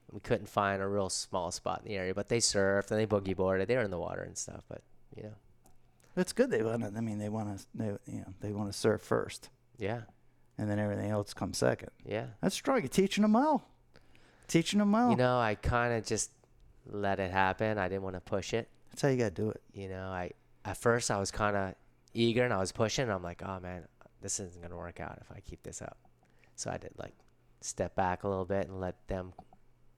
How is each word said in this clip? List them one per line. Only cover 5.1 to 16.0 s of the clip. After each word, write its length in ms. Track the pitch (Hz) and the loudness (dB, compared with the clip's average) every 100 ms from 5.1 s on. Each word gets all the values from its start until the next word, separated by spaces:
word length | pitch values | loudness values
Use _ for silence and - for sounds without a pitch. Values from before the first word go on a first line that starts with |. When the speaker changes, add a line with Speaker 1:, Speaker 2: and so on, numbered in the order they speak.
| - | -14
Speaker 1:
you 80 | |
know. 100 | 110 104 - - - - - _ - - | -14 -14 -20 -20 -20 -20 -20 _ -6 -2
Speaker 2:
It's 140 | 185 | 0
good 160 | - 254 | 4 4
they 120 | 139 | 4
wanna, 280 | 110 117 110 104 | 2 0 -2 -4
I 60 | |
mean, 160 | 113 104 | -4 -4
they 80 | 104 | -4
wanna, 280 | 107 104 98 - - | -4 -4 -6 -10 -6
they, 120 | 110 101 - | -4 -4 -8
you 140 | 113 | -10
know, 140 | 95 92 | -10 -8
they 100 | 104 | -6
wanna 200 | 104 104 | -4 -4
surf 280 | 98 113 104 | 0 2 2
first. 480 | - 120 - - - - _ - | 2 0 0 -8 -16 -20 _ -8
Speaker 1:
Yeah. 240 | 98 120 110 - - _ _ - | -6 -6 -8 -20 -20 _ _ -6
Speaker 2:
And 120 | 110 | -2
then 100 | 104 | 0
everything 300 | 104 101 101 | 0 -2 -2
else 220 | 107 104 | -2 -2
comes 240 | - 90 - | -4 -6 0
second. 340 | 127 117 - - 113 | 2 2 -4 -16 -8
Speaker 1:
Yeah. 220 | 107 123 - | -6 -6 -2
Speaker 2:
That's 140 | 185 - | -2 0
strong. 240 | - 269 | 0 0
You're 80 | 139 | 2
teaching 340 | - 190 - 214 | 2 2 4 4
'em 80 | |
well. 320 | 220 294 285 - _ _ - - - - _ - | 6 4 2 0 _ _ -20 -20 -20 -20 _ 0
Teaching 340 | 165 165 202 | 2 4 4
'em 100 | 208 | 4
well. 200 | 214 247 | 6 6
Speaker 1:
You 40 | 220 | 6
know, 220 | 127 123 | 6 4
I 160 | 113 107 | 2 2
kinda 460 | - 120 120 117 | 2 2 4 2